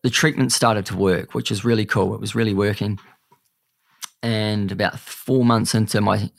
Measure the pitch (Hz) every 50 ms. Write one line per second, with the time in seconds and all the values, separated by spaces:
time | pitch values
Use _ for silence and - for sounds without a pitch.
0 | - 131 117 - - 156 - - 131 123 - - - 117 113 104 95 - 104 95
1 | 98 95 90 85 - - - - 123 - - 98 95 117 117 110 107 - - 107
2 | 95 95 95 - - 104 - 117 113 110 101 98 101 101 104 - 101 104 107 98
3 | - - - _ _ _ _ _ _ _ _ _ _ _ _ _ _ _ _ _
4 | - - _ _ - 117 113 110 107 107 104 104 101 98 95 95 104 92 - -
5 | - - - - - - 131 131 123 120 117 113 110 117 - 113 110 107 - 107
6 | 104 101 98 101 101 - -